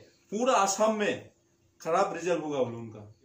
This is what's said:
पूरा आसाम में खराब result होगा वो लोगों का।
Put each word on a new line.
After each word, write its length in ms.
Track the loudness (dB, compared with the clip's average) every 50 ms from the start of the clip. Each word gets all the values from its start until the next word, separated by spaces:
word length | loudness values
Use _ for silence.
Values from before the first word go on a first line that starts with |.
| -14 _ _ _ _ -10
पूरा 220 | -4 0 2 2 4
आसाम 440 | 4 4 2 2 2 2 2 2
में 320 | 2 0 -2 -2 -4 -8 -18 _ _ _ _ _ _ _ _ _ _
खराब 320 | -4 0 2 2 2 2 -2
result 300 | -4 -2 0 0 0 -2
होगा 160 | -4 -2 -2
वो 100 | -2 -2
लोगों 180 | -4 -10 -12
का। 280 | -12 -14 -16 -18 -18 -20 _